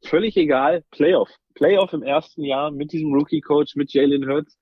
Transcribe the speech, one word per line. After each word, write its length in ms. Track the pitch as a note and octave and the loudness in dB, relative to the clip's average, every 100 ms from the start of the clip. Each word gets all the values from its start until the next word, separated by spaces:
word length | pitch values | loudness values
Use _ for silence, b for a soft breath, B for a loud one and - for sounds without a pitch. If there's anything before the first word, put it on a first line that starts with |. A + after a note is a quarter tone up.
Völlig 320 | - D#3 A3 G#3 | -2 -2 0 0
egal. 460 | D#3 C3 C#3 E3+ _ | 2 2 2 0 _
Playoff. 380 | - D3+ F3 G2+ _ _ - | -2 2 2 0 _ _ -2
Playoff 380 | D3 G3 F#3 | 2 2 0
im 100 | D#3+ | -4
ersten 400 | C3+ C#3+ D#3 - | -2 -4 -4 -10
Jahr 280 | C#3+ C3+ D3+ | -4 -4 -4
mit 200 | C#3+ D3 | -6 -8
diesem 220 | E3 D#3 | -6 -2
Rookie-Coach, 640 | C#3 D3 D#3+ - D3 D3+ C#3+ | -2 0 -4 0 0 0 -4
mit 180 | C#3+ | -2
Jalen 340 | C#3 C#3 C#3+ C3+ | 2 2 0 -2
Hurts. 300 | C#3+ D#3 _ | -4 -6 _